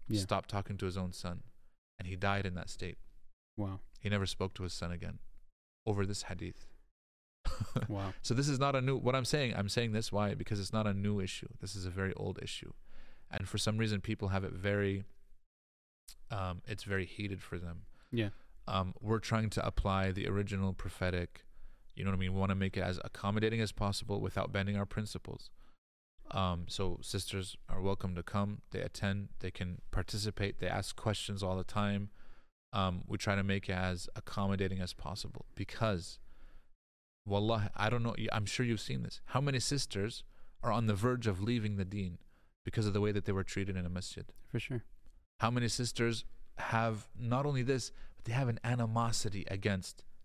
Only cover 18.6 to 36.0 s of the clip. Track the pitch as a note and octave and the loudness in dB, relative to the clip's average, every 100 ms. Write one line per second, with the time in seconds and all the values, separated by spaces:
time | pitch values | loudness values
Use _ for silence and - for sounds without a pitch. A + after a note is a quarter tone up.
18.6 | - F#2+ F#2 - G#2+ A2 - A2+ A2 - | -2 0 0 -2 0 0 2 2 2 2
19.6 | - - G2+ F#2+ F#2+ F#2+ - G2 G2+ G2+ | 0 2 4 4 2 2 0 2 0 2
20.6 | F#2+ F2+ F#2 - F2+ F2+ F2 - - - | 0 0 -4 0 0 2 0 -6 -16 -12
21.6 | - - - - F#2+ F#2+ F#2 F#2+ F#2+ F#2+ | -12 -12 -12 -4 0 2 4 4 4 4
22.6 | F#2+ F#2+ F#2 F2+ - - G2+ G#2+ A2 A2+ | 2 2 0 0 -4 -2 0 4 4 4
23.6 | G#2+ - G2+ G2+ G#2+ G2+ G2 G2 - G2 | 0 0 0 0 0 0 0 0 0 2
24.6 | G2 G2+ G2+ - G#2+ - - - - - | 2 2 0 -2 -4 -4 -8 -10 -12 -16
25.6 | - - _ _ _ - - - F#2 E2+ | -18 -20 _ _ _ -18 -6 0 0 0
26.6 | E2+ - F#2+ F2 - G2 - G2 F#2 - | -2 0 0 0 -2 -4 -2 -4 -4 -6
27.6 | - - F#2+ G2 F#2 F2+ - G#2 G2+ G#2 | 0 2 4 2 0 -2 -2 0 0 -2
28.6 | - F#2 F2+ - G2+ G2 G2 - F#2 - | -6 -4 -4 0 0 0 -2 -4 -4 -2
29.6 | F2+ F2 - - - G#2+ G#2+ - G2+ - | -4 -4 -2 0 2 0 0 0 0 2
30.6 | F2+ F#2+ G2 - - G2+ - G2+ G2 F#2 | 0 0 0 0 0 2 0 -2 0 0
31.6 | - G#2 G2+ G2+ G2+ - - - - _ | 0 2 2 2 -2 -6 -10 -10 -14 _
32.6 | _ G2 F#2+ F2 - G#2 - G2 G2 G2 | _ 0 2 2 0 0 2 2 4 2
33.6 | F#2+ F#2 F#2 F2 - - - - G2 G2 | 2 2 2 0 -2 -6 -6 0 2 4
34.6 | F#2+ F#2+ F2+ - - G2+ - - - - | 2 0 -2 -4 -6 -4 -6 -8 -8 -6
35.6 | G2 - A2+ F#2 | -6 2 2 2